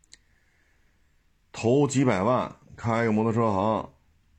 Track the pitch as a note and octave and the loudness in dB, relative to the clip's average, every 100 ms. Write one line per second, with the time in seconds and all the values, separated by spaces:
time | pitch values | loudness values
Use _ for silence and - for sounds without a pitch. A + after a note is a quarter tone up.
0 | _ - _ _ _ _ _ _ _ _ | _ -20 _ _ _ _ _ _ _ _
1 | _ _ _ _ _ - A2+ C3+ C#3+ C3 | _ _ _ _ _ -4 0 2 2 2
2 | B2+ F#2+ G#2 B2+ - - - - A#2 A2+ | 2 2 0 0 -4 -10 -20 -8 -4 0
3 | A#2 G#2+ A2+ A2+ A2+ G2 G#2 G#2+ - _ | 0 0 0 0 0 0 0 -2 -6 _
4 | _ _ _ | _ _ _